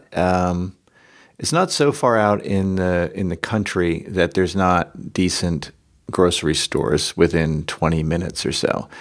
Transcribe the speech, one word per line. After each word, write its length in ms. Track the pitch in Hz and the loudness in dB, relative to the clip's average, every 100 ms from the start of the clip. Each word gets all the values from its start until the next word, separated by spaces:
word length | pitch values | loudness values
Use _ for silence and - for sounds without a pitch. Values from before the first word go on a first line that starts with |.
| - - | -6 0
um, 580 | 92 92 90 87 90 - _ _ _ - - - | 2 2 0 -2 -4 -10 _ _ _ -20 -20 -10
it's 140 | - | -2
not 180 | 165 185 | 0 0
so 220 | - 143 | 2 0
far 260 | - 127 113 | 2 2 4
out 260 | 104 104 | 4 2
in 340 | - 98 95 95 | 0 0 0 0
the, 340 | 90 87 87 | 0 0 0
in 160 | - 92 | -2 -4
the 60 | 85 | -4
country 680 | - 110 98 98 87 82 - | -2 -2 -2 0 0 -2 -4
that 260 | 92 87 | 0 0
there's 220 | 95 90 92 | 2 0 2
not 580 | 92 90 - 92 - | 2 2 0 -8 -6
decent 580 | - 92 - 90 78 - - _ _ - | 0 0 0 -2 -4 -6 -18 _ _ -4
grocery 460 | - 90 - 78 76 | 2 2 2 0 -2
stores 600 | - - - 73 - - | -2 -2 0 0 0 2
within 460 | 85 85 80 78 78 | 2 4 0 -2 -6
twenty 380 | - 82 82 | -2 0 2
minutes 420 | 78 85 90 - - | 0 -2 -4 -6 -6
or 60 | |
so. 360 | - - - - - | -2 -2 -2 -8 -16